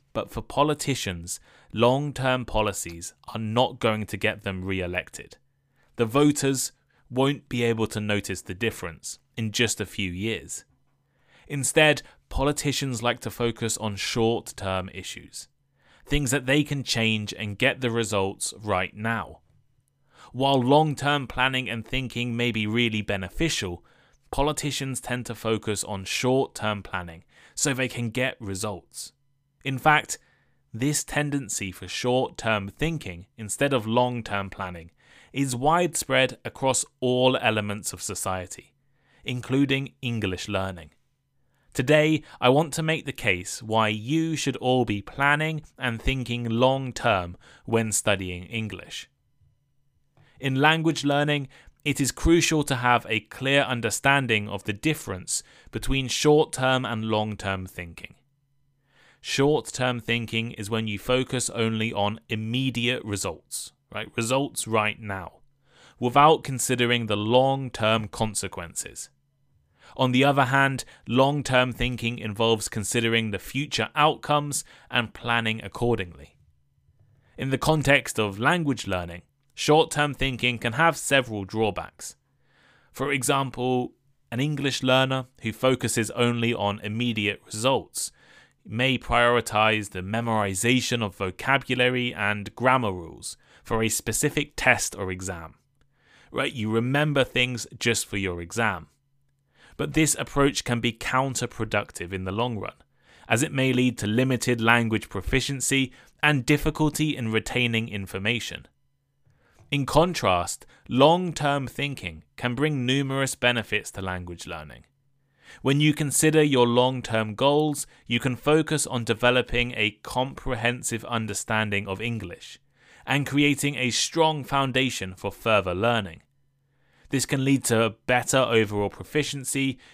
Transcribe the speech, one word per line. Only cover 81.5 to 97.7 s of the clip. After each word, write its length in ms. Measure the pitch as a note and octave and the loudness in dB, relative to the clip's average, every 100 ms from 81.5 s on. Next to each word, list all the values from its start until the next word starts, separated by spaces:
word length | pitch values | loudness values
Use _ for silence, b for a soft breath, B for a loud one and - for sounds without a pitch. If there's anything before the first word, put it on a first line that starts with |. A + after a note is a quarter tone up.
| A2 A2 F2 E2 - - - _ b b b b b b | 0 0 0 -8 -12 -16 -18 _ b b b b b b
For 180 | - C3+ | -6 -2
example, 840 | C#3 B2+ C#3 C3+ B2+ B2+ B2+ B2+ _ _ _ - | 0 2 0 0 -2 0 0 -2 _ _ _ -8
an 80 | A#2 | -4
English 440 | D3 D3 C#3 - | -2 -2 -2 0
learner 460 | B2+ C3 C3 C3 B2 _ | 2 4 4 0 -6 _
who 100 | A2+ | -8
focuses 600 | G2+ C3 B2+ A#2 - G#2+ | 0 2 2 2 0 0
only 420 | B2 A#2+ A#2+ A#2 | 2 2 2 0
on 260 | A#2 G2+ G2+ | 0 -2 -2
immediate 600 | G#2+ A2 A#2+ G#2+ G2+ G2 - | -4 -2 -2 0 -2 -2 -8
results 640 | G#2+ B2 B2 - - - b b b b b - | -2 0 0 -2 -8 -8 b b b b b -8
may 320 | A2 C3 B2 | 0 2 0
prioritize 920 | - A#2+ A#2+ A#2+ A2+ G#2+ A2 A2 G2+ | 2 4 6 4 2 2 4 2 -2
the 120 | F#2 | -8
memorization 1000 | F#2 A2+ A#2 A2 G2+ F#2+ A#2 B2+ - A#2+ | -4 -2 0 0 0 0 2 2 2 -2
of 140 | G#2+ - | -2 -4
vocabulary 960 | F#2+ - - C3+ B2+ B2 B2+ B2+ B2 | -6 -4 0 0 0 2 2 2 -4
and 420 | F#2 G2+ G#2 G2 | -2 -2 -2 -6
grammar 380 | - B2+ B2+ A2 | 0 4 4 2
rules 460 | F#2 D#2+ - - - b b | -4 -8 -14 -16 -16 b b
for 180 | - A2+ | -4 0
a 60 | A2+ | 0
specific 640 | - - - D3 D3 C#3+ - | -2 -2 0 0 0 -4 0
test 380 | C3 - - | 2 2 0
or 160 | G2 F#2+ | -6 -6
exam. 440 | F#2 F#2 E2+ E2 - _ _ b b b b b | -6 -8 -10 -12 -20 _ _ b b b b b
Right, 220 | - - | -4 -4
you 180 | C3 G#2+ | -2 0
remember 540 | A2+ B2 C#3+ D3+ C#3+ | 0 2 2 2 2
things 420 | - B2+ B2 A#2+ - | 2 2 0 -2 -10